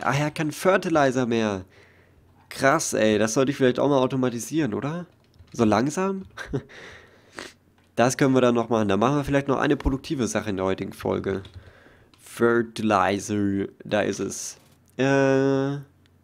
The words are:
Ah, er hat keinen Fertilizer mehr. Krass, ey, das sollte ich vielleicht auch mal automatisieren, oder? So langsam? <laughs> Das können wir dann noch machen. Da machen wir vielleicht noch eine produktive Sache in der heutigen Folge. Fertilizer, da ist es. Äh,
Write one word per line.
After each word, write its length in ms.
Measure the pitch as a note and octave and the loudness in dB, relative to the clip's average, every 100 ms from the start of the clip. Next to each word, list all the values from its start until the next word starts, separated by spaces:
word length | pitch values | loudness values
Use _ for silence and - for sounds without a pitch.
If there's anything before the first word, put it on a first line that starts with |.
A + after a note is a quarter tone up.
Ah, 140 | - | -2
er 120 | C3+ D3 | 0 -2
hat 100 | - | -2
keinen 160 | D#3 | -4
Fertilizer 760 | C#3+ F#3 G3 F3+ D#3+ C#3 B2+ A#2 | -2 2 2 2 2 2 2 0
mehr. 400 | A#2 A2 G2 F#2 - - _ _ _ _ _ - | 0 0 -2 -8 -20 -20 _ _ _ _ _ -18
Krass, 460 | - C3+ D#3 - | 0 2 2 2
ey, 240 | A2 G#2+ G#2 | 2 4 4
das 160 | A2 | 2
sollte 160 | C#3 C3 | 2 0
ich 80 | C#3 | 2
vielleicht 200 | C3 B2 | 2 2
auch 120 | C3+ | 2
mal 80 | C#3+ | 2
automatisieren, 760 | B2+ C3+ B2+ A#2 A2 D3+ C#3+ | 2 0 -2 -2 -6 -2 -2
oder? 320 | G2+ B2+ E3+ E3+ _ _ - - | -2 -6 -8 -12 _ _ -20 -8
So 120 | C3 | 0
langsam? 600 | A2+ G#2 C3+ D3+ F#3+ G3 F#3 - - | 4 4 2 0 -2 -4 -10 -16 -8
<laughs> 120 | - - - - - - _ _ - - - _ _ _ | -8 -8 -16 -20 -20 -20 _ _ -16 -16 -18 _ _ _
Das 220 | - A#2+ C3 | 0 0 2
können 180 | C#3+ | 2
wir 60 | C3 | 4
dann 140 | B2 | 4
noch 160 | A#2+ A2+ | 2 0
machen. 180 | A#2 G#2+ | 0 2
Da 80 | G2 | 2
machen 200 | A#2 D3 | 2 0
wir 80 | |
vielleicht 240 | C#3 C#3+ C3+ | -2 -2 0
noch 100 | B2+ | 0
eine 180 | B2+ C#3+ | 0 0
produktive 500 | - C3+ - D3 A2 | -2 -4 -4 -4 -2
Sache 240 | G#2+ G#2 | -4 -4
in 60 | F#2+ | -2
der 80 | |
heutigen 300 | F#2+ F#2+ G2 | -2 -2 -6
Folge. 480 | E2+ G2+ G2 G2 F#2+ G2 - - - - - _ _ | -8 -4 -4 -4 -6 -8 -18 -20 -20 -20 -20 _ _
Fertilizer, 1500 | - - A#2 A#2 A2+ - G#2+ G#2 F#2 G2+ F#2 G#2 G2+ G2 G2 - | -14 0 2 2 0 -4 2 2 2 0 -4 -2 -2 -2 -4 -10
da 160 | - G#2 | -4 -2
ist 180 | G2+ G2 | 0 -2
es. 380 | G2 - - - _ _ _ - | -6 -8 -12 -16 _ _ _ -2
Äh, 840 | C3+ C#3 C3+ C3+ C3+ C3+ C3+ C#3+ C#3 _ _ _ | 2 4 4 2 2 0 -2 -6 -10 _ _ _